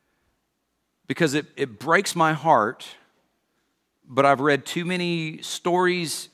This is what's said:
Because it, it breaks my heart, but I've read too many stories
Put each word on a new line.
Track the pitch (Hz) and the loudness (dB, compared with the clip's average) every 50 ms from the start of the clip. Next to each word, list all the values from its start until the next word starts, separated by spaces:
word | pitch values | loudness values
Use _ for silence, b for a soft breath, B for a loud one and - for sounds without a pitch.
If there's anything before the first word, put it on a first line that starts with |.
| _ _ _ _ _ _ _ _ _ _ _ _ _ _ _ _ _ _ _ _ _ _ | _ _ _ _ _ _ _ _ _ _ _ _ _ _ _ _ _ _ _ _ _ _
Because | 135 - 170 151 131 | -2 0 0 0 0
it, | 151 143 - _ | -2 -4 -4 _
it | - 143 131 107 98 | -6 -6 -6 -6 -4
breaks | - 147 165 190 202 - - | 2 4 4 4 4 0 0
my | 170 160 156 160 | 2 2 2 2
heart, | 151 147 165 151 123 104 110 131 - - - - - _ _ _ _ _ _ _ _ _ _ _ _ _ _ _ _ _ _ _ _ _ _ | 0 2 4 4 4 4 2 -2 -6 -14 -20 -20 -20 _ _ _ _ _ _ _ _ _ _ _ _ _ _ _ _ _ _ _ _ _ _
but | 127 123 135 139 | -2 2 4 4
I've | 139 123 | 4 2
read | 135 151 143 139 - | 2 0 0 0 -2
too | - - 170 175 | -6 -8 -8 -6
many | 170 185 180 175 175 170 170 160 156 160 - | -4 -6 -4 -4 -4 -4 -4 -4 -8 -10 -12
stories | - - - - - 180 175 180 185 180 180 180 170 147 - - - - | -14 -12 -14 -8 -4 -2 0 2 2 0 0 -2 -4 -6 -8 -10 -12 -14